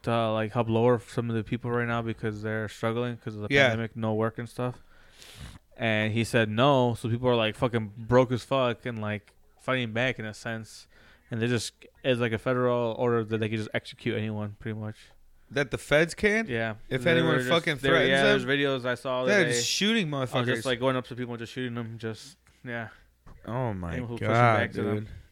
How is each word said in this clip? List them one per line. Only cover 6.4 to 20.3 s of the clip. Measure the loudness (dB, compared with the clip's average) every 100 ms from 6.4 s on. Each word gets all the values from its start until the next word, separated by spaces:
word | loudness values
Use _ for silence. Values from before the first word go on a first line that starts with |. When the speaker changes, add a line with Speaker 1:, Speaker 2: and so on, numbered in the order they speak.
| 2
Speaker 1:
no, | 4 4 4 2 0
so | -2
people | 0 2
are, |
like, | 2 0
fucking | 0 0 0 -4 -10
broke | 4 6 6
as | 0
fuck | -2 0 0 -2
and, | -8 -6
like, | -4 -6 _ _ _ _
fighting | -4 -2 -2
back | 0 -2 -2
in |
a | -8
sense. | -8 -8 -8 -10 -18 -20 -20 -20 -20 _
And | -2
they | 2
just, | 2 -2 _ -20 _
it's | 0 2
like | 0
a | -2
federal | 0 2 2 2 0 0
order | 0 0
that | 0 -2
they | 0
can | -2
just | -2
execute | -6 -6 -6 -4 -2
anyone, | -4 -6 -8 -8
pretty | -10 -8
much. | -10 -12 -20 -20 -20 _ _
Speaker 2:
That | -4 -2
the | -6
feds | 2 4 4
can? | 2 2 2 0
Speaker 1:
Yeah. | -2 -2 -6 -4
Speaker 2:
If | -2
Speaker 1:
They | 4
Speaker 2:
anyone | 4 4
Speaker 1:
were | 2
just, | 2
Speaker 2:
fucking | 2 2 0
Speaker 1:
they | 4
were, | 4
Speaker 2:
threatens | 6
Speaker 1:
yeah, | 4
Speaker 2:
them? | 4 4
Speaker 1:
there's | 2 0
videos | 2 0
I | -2
saw | -4 -2 0
Speaker 2:
They're | 4 4
Speaker 1:
that | 4
Speaker 2:
just | 2 0
shooting | 0 2 2 0
Speaker 1:
I | -2
was | -2